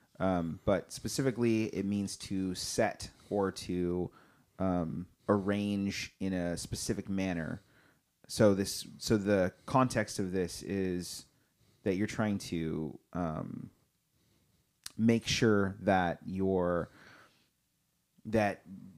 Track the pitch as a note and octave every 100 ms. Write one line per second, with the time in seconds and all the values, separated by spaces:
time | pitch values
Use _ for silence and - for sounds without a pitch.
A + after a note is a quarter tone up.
0 | _ - F#2+ F2+ E2 F2 - F#2 - -
1 | A2 - C3+ A#2+ A#2+ A2 A2 - G2 G2+
2 | G2 - - F#2+ F#2 F2+ - - G#2+ -
3 | - - - G2+ F#2+ - - F2+ F2 F2+
4 | F2 - - _ _ - F#2+ F2+ E2 D#2
5 | F#2 _ - G#2 F#2+ G2+ G#2 G2+ G2 -
6 | - - F#2+ F#2 F2 E2+ - - - G2
7 | G2 G2 F#2+ E2+ D#2+ E2 - _ _ _
8 | _ _ - - G#2+ G2 G2 - - -
9 | - A2 G2 G2+ F#2 - - C3 B2+ A#2+
10 | G#2 - F#2+ F#2 F2 - - G2 F#2 F2+
11 | E2+ - - _ _ _ _ _ G#2 F#2
12 | G#2+ - G#2+ G2+ - F2 D#2+ D#2+ D#2 -
13 | _ F2 E2+ D#2 G1+ - - - _ _
14 | _ _ _ _ _ _ _ _ - -
15 | A2+ A2+ - - A#2 G#2 F#2+ G2 F#2+ F#2+
16 | E2+ D#2 - F#2 F#2+ F#2 F2 F2 - -
17 | - - - _ _ _ _ _ _ _
18 | _ _ A2 A2 G2+ F#2 - F#2+ F#2+